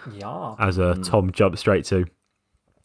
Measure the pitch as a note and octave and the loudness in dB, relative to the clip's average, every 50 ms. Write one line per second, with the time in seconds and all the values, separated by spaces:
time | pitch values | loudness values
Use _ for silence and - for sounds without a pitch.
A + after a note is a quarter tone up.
0 | - A#2+ G2+ G2+ G2 A2 D3 F3+ E3+ A#2 G#2+ - G2+ F#2+ F2+ F#2+ F2+ F2+ F2 F#2 | -18 -18 -16 -14 -12 -12 -10 -10 -10 -10 -6 -2 -2 0 2 2 2 2 2 0
1 | F#2 - - G#2 F#2 F#2 - - G2+ F#2+ D#2+ - - G#2+ G2 E2+ D2 - G2 F#2 | -2 0 2 2 2 2 2 2 2 2 2 0 0 2 2 2 2 0 0 0
2 | F2+ - _ _ _ _ _ _ _ _ _ _ _ _ _ _ | 0 -2 _ _ _ _ _ _ _ _ _ _ _ _ _ _